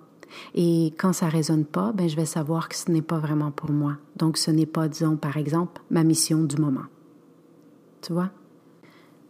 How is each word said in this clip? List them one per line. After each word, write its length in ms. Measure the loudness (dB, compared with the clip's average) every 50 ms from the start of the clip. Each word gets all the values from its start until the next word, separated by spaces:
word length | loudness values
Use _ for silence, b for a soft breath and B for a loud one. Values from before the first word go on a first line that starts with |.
| -14 -20 -20 -20 B B B B B B B
Et 380 | 2 2 4 4 4 2 2 0
quand 140 | 0 0 0
ça 160 | 2 2 0
résonne 380 | 0 2 2 2 2 2 2 0
pas, 260 | 0 -2 -2 -2 -2
ben, 160 | 0 0 0
je 80 | 0 0
vais 100 | 0 -2
savoir 440 | -2 -2 -4 -2 -2 -2 -2 -4 -6
que 80 | -8
ce 120 | -6 -2 0
n'est 120 | 0 0
pas 180 | 0 0 -2 -2
vraiment 320 | 0 0 0 0 0 -2
pour 180 | -4 -6 -4 -2
moi. 260 | 0 0 0 0 -2 -4 -10 -18 -6
Donc, 220 | -2 0 0 0
ce 120 | 0 0 2
n'est 160 | 2 2 2
pas, 220 | 2 0 -2 -2
disons, 300 | -2 -2 0 0 0 0
par 180 | 0 -2 -4 -4
exemple, 460 | -2 -2 0 0 0 0 -2 -6 -14 -6 -2
ma 140 | 2 4 4
mission 360 | 4 4 2 2 2 2 2 2
du 120 | 0 0
moment. 300 | 0 0 0 0 -2 -4 -10 -18 -20 -20 -20 -20 -20 _ -20 -20 -20 _ _ -20 -20 -20 -20 -20 -20 _ -20 -20 _
Tu 120 | -10 -4 -2
vois ? 160 | -2 -2 -4 -6 -12 -20 -20 -20 -20 _ -20 -20 _ B B B B B B B B B